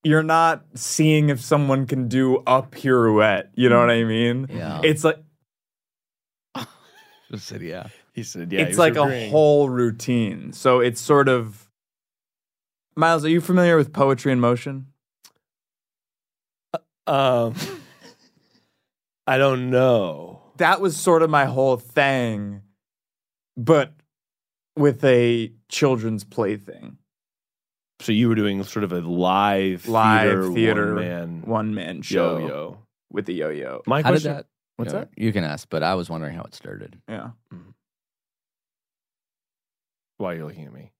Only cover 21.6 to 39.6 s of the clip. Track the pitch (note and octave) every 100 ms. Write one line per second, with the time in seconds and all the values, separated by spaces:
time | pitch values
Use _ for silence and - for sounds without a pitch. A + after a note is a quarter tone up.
21.6 | C3+ B2 - - C#3 C3+ A#2+ G#2+ G2+ G2+
22.6 | G2+ _ _ _ _ _ _ _ _ -
23.6 | A#2 D#3 C3+ _ _ _ _ _ _ _
24.6 | _ - C#3+ A#2+ C#3 B2 A#2+ A#2+ A2 -
25.6 | _ - D3 B2 A2+ A2 G2+ - G2+ G#2
26.6 | G2 - - - _ _ _ _ _ _
27.6 | _ _ _ _ - G#2+ A#2 A2 G#2 G2
28.6 | F#2+ A2 G2+ F2 E2 F2 F2+ F#2+ G2+ G2
29.6 | F#2+ F#2 A#2 A2+ A2 A2 A2 F#2+ F#2 F2+
30.6 | A2 G#2+ G#2 G#2 F2 F2 E2+ E2 G#2+ A2+
31.6 | A2 G#2+ E2 F2 - - E3+ D2+ D#2 C#2
32.6 | D#2 G#2 _ _ _ G2 G2 F2 D2+ D2+
33.6 | B1+ C2 - C#3 D#3 E3+ D3+ C#3+ - _
34.6 | _ - A2+ F#3+ - - A2 G2+ D#2+ D2
35.6 | - D#2+ D#2+ F#2+ E2 E2 D2+ E2 - -
36.6 | - G1+ G1+ - - - A#2+ A#2 _ F2
37.6 | F2 A#2 _ _ _ _ _ _ _ _
38.6 | _ _ _ _ _ _ _ _ _ _